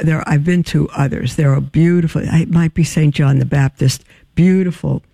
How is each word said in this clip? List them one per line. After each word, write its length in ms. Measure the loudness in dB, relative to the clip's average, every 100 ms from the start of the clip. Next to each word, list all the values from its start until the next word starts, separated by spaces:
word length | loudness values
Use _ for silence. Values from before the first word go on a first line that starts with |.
there, 260 | -2 -2 0
I've 160 | 0
been 180 | 2 0
to 240 | 0 -2 -2
others. 460 | -2 -4 -2 -4 0
There 160 | 0
are 80 | 0
beautiful, 600 | -2 0 2 2 0 -4
it 260 | -2 -2 0
might 240 | 0 0
be 100 | 0
Saint 300 | -2 0 0
John 240 | 2 0 0
the 60 |
Baptist, 600 | 0 0 0 0 -2 -2 -8 _ _
beautiful, 680 | 0 2 2 0 -4 -6 -6 -8